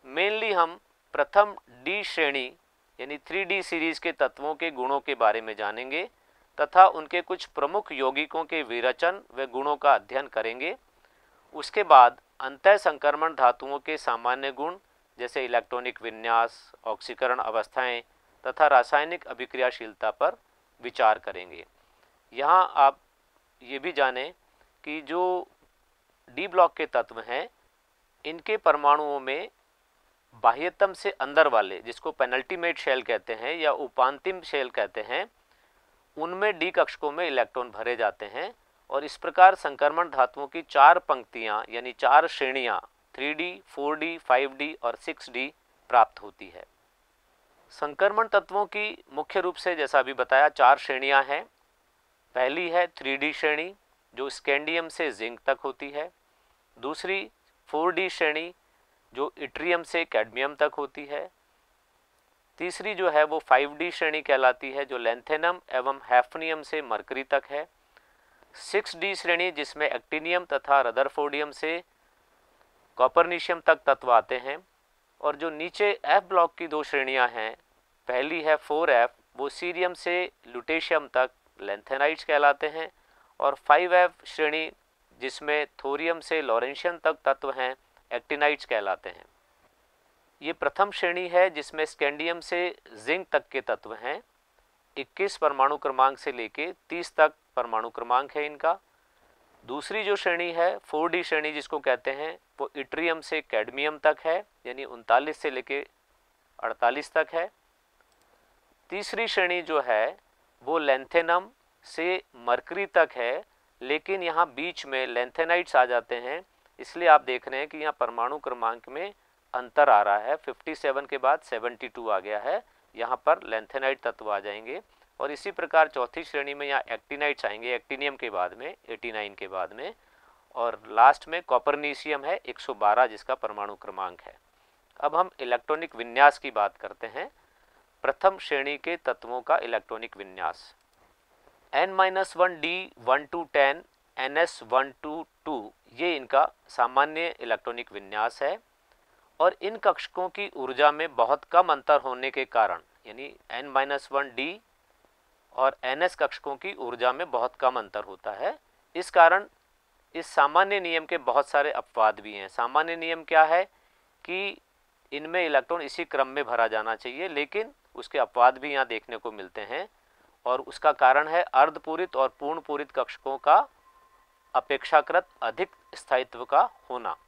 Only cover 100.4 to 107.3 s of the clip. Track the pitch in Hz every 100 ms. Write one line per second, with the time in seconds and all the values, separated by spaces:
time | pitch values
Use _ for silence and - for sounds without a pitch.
100.4 | 175 165 175 220 - 151 170 180 170 156
101.4 | 151 151 - 151 135 123 - 135 156 180
102.4 | _ _ 139 147 135 151 170 160 - 156
103.4 | - 113 110 127 147 151 151 156 160 170
104.4 | 208 _ 123 127 127 117 117 120 143 156
105.4 | 156 127 127 143 - _ _ _ _ _
106.4 | _ - 117 110 120 135 147 160 156